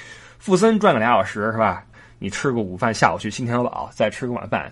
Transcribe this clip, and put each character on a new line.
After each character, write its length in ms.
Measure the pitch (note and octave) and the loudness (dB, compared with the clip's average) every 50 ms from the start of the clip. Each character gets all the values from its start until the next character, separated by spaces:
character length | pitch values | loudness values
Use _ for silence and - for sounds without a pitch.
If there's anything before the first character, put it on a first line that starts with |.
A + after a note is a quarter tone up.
| - - - - - - - - | -20 -20 -20 -20 -20 -20 -20 -10
富 180 | - - F#3 | -2 2 2
森 220 | F3+ G#3+ A3+ A3 G3+ | 4 4 4 4 4
转 160 | G#3 G3 D3+ | 4 4 4
个 60 | A2+ | 4
俩 100 | A2 A#2+ | 4 4
小 140 | A#2+ G2+ F#2+ | 4 2 2
时 260 | - - G#2+ G2+ A2+ | 0 -2 -4 -2 -2
是 80 | A2 A2+ | 0 2
吧？ 260 | A2 G2+ F2+ - - - - - - - - - | 2 2 0 -2 -8 -18 -20 -20 -20 -20 -16 -10
你 100 | G2 G2 | -10 -8
吃 220 | - - - C#3 B2 | -6 -4 -2 -2 0
个 80 | A#2 | 0
午 160 | G#2 F2+ F#2 | -2 -4 -4
饭， 180 | F#2 A#2+ A#2 A2 | -2 -2 -2 0
下 180 | - - G2+ E2 | 4 2 2 2
午 60 | - | 2
去 100 | - G#2+ | -6 -8
新 160 | G#2 - B2+ | -6 -6 -4
天 140 | A#2 A#2+ B2 | -2 -2 -2
鹅 60 | B2 | -2
堡， 260 | A#2+ - - - - - | -2 -4 -8 -10 -8 -4
再 160 | - A#2 G#2+ | -2 -2 -2
吃 200 | - - C3 B2 | -2 -4 -6 -6
个 40 | B2 | -6
晚 160 | - - G#2 | -6 -6 -4
饭， 220 | - F#2+ C#2+ - | -4 -6 -6 -6